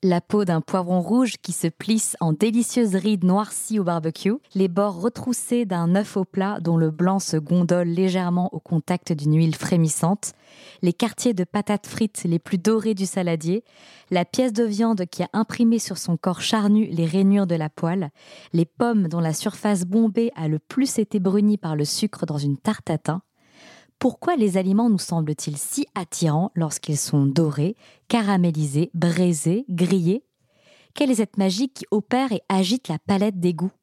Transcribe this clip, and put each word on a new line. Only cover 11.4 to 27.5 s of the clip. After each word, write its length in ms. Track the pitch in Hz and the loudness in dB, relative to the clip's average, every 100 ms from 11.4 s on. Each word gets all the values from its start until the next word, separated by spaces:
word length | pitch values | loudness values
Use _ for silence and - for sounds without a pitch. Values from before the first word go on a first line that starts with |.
patates 420 | 180 208 202 208 - | -2 -2 -2 -2 -2
frites 380 | - 220 - | -4 -4 -2
les 140 | 175 170 | -2 -2
plus 200 | - 196 | 0 0
dorés 340 | 170 220 214 | 2 2 0
du 140 | 208 190 | -2 -2
saladier, 580 | - 175 165 156 190 - _ - - _ | -2 -2 -2 -2 -4 -4 _ -20 -20 _
la 160 | 180 175 | -2 -2
pièce 260 | - 254 | 0 0
de 120 | 214 | 2
viande 420 | 233 208 226 220 180 | 0 2 2 0 -2
qui 160 | - | -4
a 80 | 175 | -4
imprimé 460 | 202 220 - 233 226 | -2 -4 2 2 2
sur 180 | - 185 | -2 -8
son 220 | - 165 | -2 -2
corps 240 | - 175 | 0 -2
charnu 420 | - 220 208 214 | -2 0 4 4
les 220 | 220 165 165 | 2 0 0
rainures 400 | 180 190 202 190 | 4 4 4 2
de 80 | |
la 160 | 170 156 | 0 -2
poêle, 400 | - 170 185 156 _ - - - | -4 -2 -2 -4 _ -20 -20 -4
les 140 | 170 165 | 0 0
pommes 420 | _ 240 226 175 | _ 0 2 0
dont 120 | 165 | 0
la 120 | 165 | -2
surface 540 | 156 - - 214 202 180 | 0 -4 -4 0 0 0
bombée 460 | 208 226 196 233 - | 2 2 2 -2 -2
a 120 | 160 | -2
le 100 | 156 | -2
plus 400 | _ - 262 - | _ -2 -2 0
été 200 | 208 208 | -2 0
brunie 380 | 185 196 208 208 | 2 2 2 2
par 200 | 165 156 | -2 -2
le 100 | 151 | -2
sucre 400 | - 214 - 170 | -2 -4 -4 -4
dans 100 | 147 | -2
une 220 | 143 139 | -2 -2
tarte 320 | - 214 - | -2 -4 -4
à 80 | 156 | -4
thym. 240 | - 165 - _ _ _ - - _ _ | -2 -6 -6 _ _ _ -20 -20 _ _
Pourquoi 340 | 254 - - 349 | -2 -2 -2 2
les 220 | 214 185 | 2 2
aliments 320 | 190 196 240 | 2 2 4
nous 80 | 196 | 2
semblent-ils 580 | - 170 151 151 - 143 | 0 -2 -2 -4 -6 -8
si 300 | - - 285 | -8 -6 -6
attirants 560 | - 175 - 165 151 185 - | -6 -10 -2 0 2 0 -2
lorsqu'ils 420 | 160 - - 147 | -4 -4 -4 -4
sont 260 | - 151 | 0 2
dorés, 520 | 139 139 160 | 2 4 0